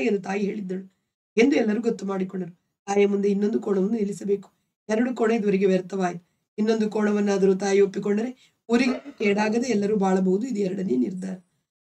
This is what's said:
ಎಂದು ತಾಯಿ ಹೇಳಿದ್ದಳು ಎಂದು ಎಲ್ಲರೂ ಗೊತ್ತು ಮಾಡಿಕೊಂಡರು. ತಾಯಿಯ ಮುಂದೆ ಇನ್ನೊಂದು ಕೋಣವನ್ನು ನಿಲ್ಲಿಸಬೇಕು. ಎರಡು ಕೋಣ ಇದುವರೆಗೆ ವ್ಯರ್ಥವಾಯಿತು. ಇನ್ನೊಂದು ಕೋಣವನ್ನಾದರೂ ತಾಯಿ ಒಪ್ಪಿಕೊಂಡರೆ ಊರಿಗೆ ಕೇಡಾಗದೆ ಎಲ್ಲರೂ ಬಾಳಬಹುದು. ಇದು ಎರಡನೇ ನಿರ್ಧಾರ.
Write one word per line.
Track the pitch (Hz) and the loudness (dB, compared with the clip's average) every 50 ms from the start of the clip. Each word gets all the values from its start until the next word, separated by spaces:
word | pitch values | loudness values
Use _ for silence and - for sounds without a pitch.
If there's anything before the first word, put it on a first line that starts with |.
ಎಂದು | 262 233 202 196 | 0 0 0 -2
ತಾಯಿ | - 202 196 208 | -2 -4 -4 -2
ಹೇಳಿದ್ದಳು | 202 190 - 214 196 180 185 190 190 - _ _ _ _ _ _ _ _ _ 214 | -2 -4 -4 -6 -8 -8 -8 -8 -10 -14 _ _ _ _ _ _ _ _ _ 2
ಎಂದು | 240 277 311 | 4 4 4
ಎಲ್ಲರೂ | 277 226 214 208 226 | 2 2 2 0 0
ಗೊತ್ತು | 220 233 226 - 208 | 0 -2 -2 -2 -4
ಮಾಡಿಕೊಂಡರು. | 196 196 190 190 185 - 185 175 170 175 _ _ _ _ _ _ 196 | -6 -4 -4 -4 -4 -6 -8 -8 -10 -12 _ _ _ _ _ _ -2
ತಾಯಿಯ | 202 202 202 | 2 2 2
ಮುಂದೆ | 202 202 202 196 202 | 2 2 0 0 0
ಇನ್ನೊಂದು | 196 196 208 208 226 - | 2 2 0 0 0 -2
ಕೋಣವನ್ನು | - 214 196 190 185 202 240 | -2 0 0 0 2 0 0
ನಿಲ್ಲಿಸಬೇಕು. | 226 202 196 190 165 208 196 202 196 - - _ _ _ _ _ _ _ - | 0 -2 -2 -4 -6 -4 -2 -2 -2 -4 -8 _ _ _ _ _ _ _ -2
ಎರಡು | 214 220 254 262 240 | -2 0 0 0 0
ಕೋಣ | 220 233 220 | 0 0 2
ಇದುವರೆಗೆ | 233 226 202 208 190 190 202 | 2 2 2 2 2 2 4
ವ್ಯರ್ಥವಾಯಿತು. | 190 185 185 185 180 196 190 185 175 175 175 - _ _ _ _ _ _ - | 2 2 2 0 -4 -4 -4 -4 -4 -4 -8 -14 _ _ _ _ _ _ -2
ಇನ್ನೊಂದು | 214 220 226 220 214 214 | 0 0 2 0 0 0
ಕೋಣವನ್ನಾದರೂ | 208 214 208 208 208 208 202 202 196 190 190 190 190 | 0 0 0 2 2 2 2 2 2 4 4 4 2
ತಾಯಿ | 190 202 196 190 196 | 2 0 2 4 4
ಒಪ್ಪಿಕೊಂಡರೆ | 196 190 - 170 - 208 202 208 233 254 254 - _ _ _ _ _ - | 4 2 0 -2 -2 -2 -2 -2 -2 -4 -8 -12 _ _ _ _ _ 0
ಊರಿಗೆ | 233 247 269 247 254 - - 285 - - | 2 2 2 2 0 -2 -6 -12 -8 -2
ಕೇಡಾಗದೆ | 214 208 196 208 214 220 220 240 254 254 | 0 0 2 2 0 0 0 0 0 0
ಎಲ್ಲರೂ | 220 202 202 196 220 | 0 0 0 0 0
ಬಾಳಬಹುದು. | 208 196 190 185 190 185 185 185 202 240 269 | 0 2 2 2 2 2 2 0 0 -2 -4
ಇದು | 214 202 | -4 -4
ಎರಡನೇ | 202 180 196 202 185 196 - | -2 -2 -4 -4 -4 -2 0
ನಿರ್ಧಾರ. | 127 233 - 185 185 185 95 - - - _ _ _ _ _ _ _ | 0 0 -2 -4 -6 -8 -10 -10 -12 -16 _ _ _ _ _ _ _